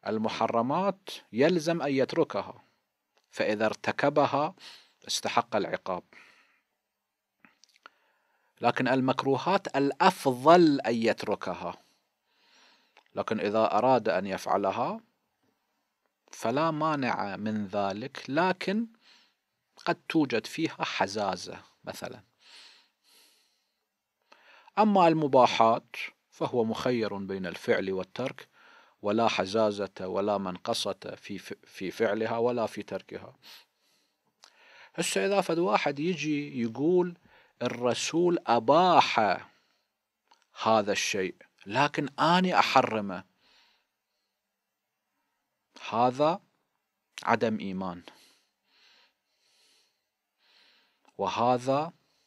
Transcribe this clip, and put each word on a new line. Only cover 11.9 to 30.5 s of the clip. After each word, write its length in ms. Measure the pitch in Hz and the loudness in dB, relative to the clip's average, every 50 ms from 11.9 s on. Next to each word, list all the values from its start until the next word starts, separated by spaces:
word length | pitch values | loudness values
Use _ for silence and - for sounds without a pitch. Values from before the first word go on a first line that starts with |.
| _ _ _ _ _ _ _ _ _ _ _ _ _ _ _ _ _ _ _ _ _ - _ _ _ | _ _ _ _ _ _ _ _ _ _ _ _ _ _ _ _ _ _ _ _ _ -20 _ _ _
لكن 240 | - 101 - 113 107 | -8 -4 -4 -4 -2
إذا 380 | - 104 101 110 110 101 80 104 | -2 0 2 2 2 2 2 2
أراد 320 | 110 127 131 123 107 107 | 4 4 4 4 4 2
أن 160 | 82 90 95 | 0 0 -2
يفعلها 760 | 101 95 92 - - - 98 101 95 95 110 123 151 202 226 - _ _ _ _ _ _ _ _ _ _ _ _ _ _ _ _ _ _ _ _ _ _ _ _ _ | -2 -6 -6 -4 -2 -2 0 0 0 -2 -2 -4 -4 -6 -10 -14 _ _ _ _ _ _ _ _ _ _ _ _ _ _ _ _ _ _ _ _ _ _ _ _ _
فلا 400 | - - - 113 120 139 160 165 | -20 -6 -4 -2 0 0 0 0
مانع 640 | 160 147 151 160 156 143 135 120 - - - 101 95 | -2 -2 -2 -2 -2 -2 -2 -4 -4 -4 -6 -8 -8
من 320 | - 104 107 107 107 104 95 | -6 -6 -4 -4 -4 -6 -4
ذلك، 560 | 95 101 101 98 95 104 120 - _ - - - | -4 -2 -2 -2 -4 -6 -10 -12 _ -14 -10 -4
لكن 580 | 135 151 170 185 185 - - - 196 220 233 226 _ _ _ - - _ _ _ _ _ _ _ _ _ _ _ _ - - | -2 0 0 0 0 -2 -4 -4 -2 -2 -4 -6 _ _ _ -20 -20 _ _ _ _ _ _ _ _ _ _ _ _ -12 -6
قد 100 | - 160 - _ _ | -6 -6 -6 _ _
توجد 360 | - 160 151 127 117 110 110 | 0 0 0 2 0 -2 -4
فيها 380 | - - - 165 151 - - 160 | -4 -8 -6 -6 -6 -4 -4 -6
حزازة 760 | - - - - - 98 107 104 196 - - - - - - - _ _ _ _ | -6 -2 -2 -4 -2 -2 -4 -2 -2 -4 -6 -8 -14 -14 -16 -18 _ _ _ _
مثلًا. 400 | - 95 - - - - - - _ _ _ _ - - - - - - _ _ _ _ _ _ _ _ - _ _ _ _ _ _ _ _ _ _ _ _ _ _ _ _ _ _ _ _ _ _ - _ _ - - - _ - _ - | -14 -12 -10 -12 -14 -14 -14 -20 _ _ _ _ -20 -20 -20 -20 -20 -20 _ _ _ _ _ _ _ _ -20 _ _ _ _ _ _ _ _ _ _ _ _ _ _ _ _ _ _ _ _ _ _ -20 _ _ -20 -20 -20 _ -10 _ 2
أما 280 | 208 214 202 196 180 165 | 2 4 6 6 6 6
المباحات 880 | 160 160 156 139 131 135 123 117 - - 113 113 117 131 - _ - - - - _ _ _ _ | 6 4 0 4 6 6 6 6 6 4 6 6 4 2 -2 _ -14 -14 -14 -14 _ _ _ _
فهو 340 | _ - 165 131 131 123 113 | _ -8 -6 -2 0 0 0
مخير 540 | 110 110 - - 127 127 120 110 101 101 98 | 0 -2 -2 -2 -2 0 0 -2 -2 -4 -8
بين 280 | 98 92 95 95 92 | -8 -6 -6 -6 -6
الفعل 460 | 87 82 - - - 113 95 95 95 | -8 -8 -8 0 0 0 0 0 -2
والترك، 560 | 95 95 90 - _ - 123 135 139 - - _ _ _ _ - - - - _ _ _ | -4 -4 -6 -8 _ -8 -8 -8 -8 -12 -18 _ _ _ _ -20 -20 -20 -20 _ _ _
ولا 260 | - 104 104 110 117 110 | -4 -2 0 2 2 2
حزازة 800 | - - 92 95 98 113 110 107 104 101 101 95 _ - 95 92 | 2 0 -2 0 2 2 2 2 0 -2 -6 -8 _ -10 -10 -6
ولا 300 | 95 98 98 104 104 98 | -4 -2 0 0 0 -2
منقصة 800 | 98 92 | -2 -6